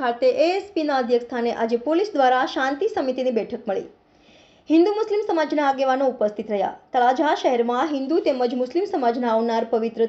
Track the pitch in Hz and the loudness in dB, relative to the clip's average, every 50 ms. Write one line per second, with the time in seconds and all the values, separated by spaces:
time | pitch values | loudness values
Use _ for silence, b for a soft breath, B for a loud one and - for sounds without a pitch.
0 | 269 240 233 240 262 254 247 - 302 339 370 392 381 - - 330 311 294 277 262 | -4 -4 -2 2 2 2 2 4 2 2 2 0 -4 -4 -4 -4 -2 0 0 0
1 | 247 226 247 240 240 - 269 233 233 240 220 - 226 220 240 233 240 302 320 339 | 0 0 0 0 0 -2 -6 -4 -2 -2 -2 -2 -2 -2 -2 -2 0 0 0 0
2 | 415 415 - 285 262 247 254 - 349 330 - 320 262 269 285 285 381 440 - 381 | 0 0 2 2 4 4 4 4 2 0 -2 -2 -2 -2 -2 -2 -2 -2 -2 -2
3 | 285 262 254 269 254 254 233 220 196 - 240 214 - 214 190 - - - - _ | -2 -2 -2 -2 -2 -2 -2 -2 -4 -4 -8 -8 -6 -4 -4 -4 -6 -8 -16 _
4 | _ b b b b b b b b b b b b - 302 330 349 415 403 427 | _ b b b b b b b b b b b b 2 4 4 4 4 2 0
5 | 440 427 403 415 427 - 349 320 311 294 311 302 294 277 269 262 269 262 262 269 | -2 0 -2 -2 0 0 0 0 0 0 0 0 2 2 2 2 0 0 2 2
6 | 277 254 240 - 208 208 208 - 214 226 214 202 185 - - - - _ - 247 | 0 0 0 0 -2 -2 -2 -4 -6 -4 -2 -2 -2 -4 -4 -10 -14 _ 0 2
7 | 240 240 240 277 302 294 349 403 - 320 254 233 233 233 240 247 311 320 294 269 | 4 4 4 4 2 0 0 2 2 0 2 2 0 0 0 0 0 -2 -2 -4
8 | 269 262 320 349 - 320 277 247 247 240 269 247 254 254 - 339 403 - - 311 | -2 0 0 0 2 0 0 0 -2 -2 -2 -2 -4 -2 -2 -2 -2 -2 -2 0
9 | 254 233 233 254 247 233 220 226 226 233 226 226 226 226 247 226 220 233 226 226 | 0 0 0 0 0 0 0 0 0 0 0 -2 -2 0 -2 -2 -2 -2 0 -2
10 | 226 | 0